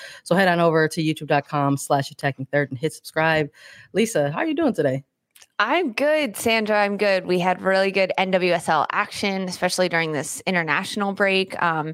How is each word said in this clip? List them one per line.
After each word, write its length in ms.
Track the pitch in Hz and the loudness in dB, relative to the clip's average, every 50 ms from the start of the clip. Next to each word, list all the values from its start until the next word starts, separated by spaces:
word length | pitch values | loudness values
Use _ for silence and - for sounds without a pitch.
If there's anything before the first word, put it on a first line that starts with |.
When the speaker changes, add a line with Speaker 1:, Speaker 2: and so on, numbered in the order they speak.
| - - - - | -20 -20 -20 -16
Speaker 1:
So 140 | - - 175 | -4 0 2
head 140 | 175 196 185 | 4 4 4
on 100 | 175 170 | 4 4
over 280 | 170 170 156 160 156 156 | 4 4 4 4 2 2
to 140 | - - | 0 -2
youtube 240 | 160 156 156 - 156 | -2 -2 -2 -4 -2
dot 220 | 143 151 143 143 - | 0 0 0 0 0
com 280 | - 147 143 139 139 | 0 0 2 2 0
slash 360 | 139 - - 151 139 135 - | 0 0 0 0 0 0 -2
attacking 340 | - - - 143 135 - 131 - | -6 -6 -4 -4 -4 -4 -6 -4
third 180 | - 143 143 135 | -2 -2 -2 -2
and 80 | 139 120 | -4 -4
hit 160 | 156 156 - | -6 -6 -6
subscribe. 560 | - - - - 160 160 160 160 156 156 143 - _ - - - - - - - | -8 -14 -8 -4 0 0 2 2 2 0 -2 -6 _ -20 -20 -20 -20 -20 -6 -2
Lisa, 360 | - 226 220 - 165 147 143 | 0 0 0 0 0 0 0
how 80 | 151 - | -2 -2
are 80 | 330 | -4
you 80 | 320 311 | -2 -2
doing 200 | 302 339 285 208 | 0 0 0 0
today? 280 | - 147 139 131 139 139 _ _ _ _ _ _ - - - _ - | 0 0 0 0 -2 -6 _ _ _ _ _ _ -20 -20 -8 _ -2
Speaker 2:
I'm 340 | 208 226 277 339 359 277 214 | 0 0 0 0 0 -2 -2
good, 420 | - 269 294 311 311 302 233 190 | 0 0 2 2 2 0 -2 -4
Sandra. 440 | - - 233 226 226 214 202 214 208 | -4 -2 0 0 2 2 2 2 2
I'm 180 | 208 202 202 196 | 2 2 0 0
good. 280 | 208 202 190 185 175 | 0 2 2 0 0
We 120 | 175 180 180 | 0 0 0
had 240 | 175 185 180 185 | 2 0 0 0
really 300 | 190 185 190 190 196 196 | 0 0 2 2 2 2
good 200 | 190 196 190 185 - - | 2 0 0 0 0 0
N 140 | 190 190 | 0 0
W 220 | 185 185 180 180 170 | 2 2 2 2 0
S 140 | 170 - - | 0 0 2
L 200 | 165 151 - - | 2 2 2 0
action, 520 | - 180 208 208 - - - 202 190 190 190 | 0 -2 -4 -4 -4 -6 -4 -4 -4 -4 -6
especially 440 | 185 180 - - 180 180 - 185 175 | -6 -4 -4 -4 -2 0 0 0 0
during 240 | 175 165 165 160 | 0 0 -2 -2
this 300 | 156 143 147 - - - - - | -2 -4 -4 -6 -8 -8 -4 -2
international 680 | 190 175 165 156 147 160 190 - - 208 202 202 196 | -2 0 0 0 0 -2 -2 -4 -4 -4 -4 -2 0
break. 480 | 196 208 196 190 190 190 190 - - | 0 0 2 2 2 0 -2 -4 -2
Um, 320 | - 170 160 160 151 156 | -2 0 0 0 -2 -4